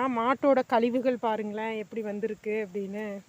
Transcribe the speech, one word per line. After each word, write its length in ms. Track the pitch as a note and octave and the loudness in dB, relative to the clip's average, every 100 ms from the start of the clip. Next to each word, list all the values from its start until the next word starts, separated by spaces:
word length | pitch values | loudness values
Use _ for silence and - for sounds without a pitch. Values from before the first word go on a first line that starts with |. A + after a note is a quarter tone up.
| C4 A#3 | 2 2
மாட்டோட 420 | A#3 C4+ C#4+ C4 B3+ | 2 4 4 4 4
கழிவுகள் 580 | A#3+ A#3+ B3 B3+ B3 A#3 | 2 4 2 0 0 0
பாருங்களேன் 500 | A3 G#3+ G#3 A3 A3 | -2 -4 -6 -6 -6
எப்படி 260 | G3 A3+ | -8 -6
வந்திருக்கு 640 | G#3 G#3 G#3+ G#3+ G#3+ G#3+ G3+ | -6 -4 -4 -6 -4 -4 -4
அப்படின்னு. 540 | G3+ G3 G#3 G#3+ G3 | -6 -6 -6 -8 -8